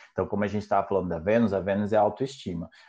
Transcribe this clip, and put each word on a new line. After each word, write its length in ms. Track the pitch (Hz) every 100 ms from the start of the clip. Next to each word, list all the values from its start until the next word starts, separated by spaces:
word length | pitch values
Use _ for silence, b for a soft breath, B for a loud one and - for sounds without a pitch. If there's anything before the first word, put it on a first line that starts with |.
| B
Então, 140 | - 92
como 180 | 104
a 20 | 104
gente 200 | 104 101
tava 220 | 98 98
falando 220 | 98 90
da 80 | 85
Vênus, 340 | 80 113 113
a 80 | 95
Vênus 320 | 90 98 104
é 40 | 107
autoestima. 720 | 104 - 135 - - 85 85 b